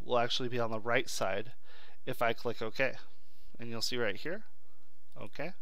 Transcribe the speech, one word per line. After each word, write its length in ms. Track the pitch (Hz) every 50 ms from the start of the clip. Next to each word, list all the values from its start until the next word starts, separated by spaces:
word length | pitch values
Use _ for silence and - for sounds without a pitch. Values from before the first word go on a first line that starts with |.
| -
will 160 | 117 123 117
actually 300 | 120 120 - - 131 120
be 100 | 123 120
on 100 | 117 110
the 100 | 110 110
right 300 | 104 117 117 131 - -
side 440 | - - 117 95 95 101 - - - - - - - - - - - - -
if 160 | 135 127 -
I 120 | 123 117 117
click 280 | - - 120 110 -
OK. 320 | 113 110 - - 135 120 - - - - - - - - - - - - - -
And 120 | 117 120
you'll 100 | 117 113
see 160 | 110 - 131 123
right 180 | 117 104 98
here, 280 | - - 151 180 220 - - - - - - - - - - - - - - - -
okay. 340 | 110 101 - - 143 175 - -